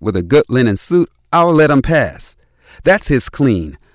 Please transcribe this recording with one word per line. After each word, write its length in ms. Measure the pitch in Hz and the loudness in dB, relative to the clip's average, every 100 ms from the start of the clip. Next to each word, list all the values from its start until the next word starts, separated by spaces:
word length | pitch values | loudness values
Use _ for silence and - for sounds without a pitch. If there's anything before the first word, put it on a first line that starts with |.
with 160 | 107 92 | -6 -4
a 80 | |
good 200 | 87 143 - | 0 0 2
linen 280 | 127 120 98 | 0 0 -2
suit, 320 | - 175 - _ - | -2 0 -2 _ -4
I'll 200 | 165 170 | 0 2
let 180 | 156 156 | 2 2
him 120 | 139 | 2
pass. 520 | 139 160 92 - - - _ _ _ - | 0 0 -2 -6 -14 -14 _ _ _ -6
That's 260 | 165 202 - | 0 0 0
his 200 | 135 - | -2 -2
clean. 500 | - 135 95 76 67 _ | -2 0 0 -4 -14 _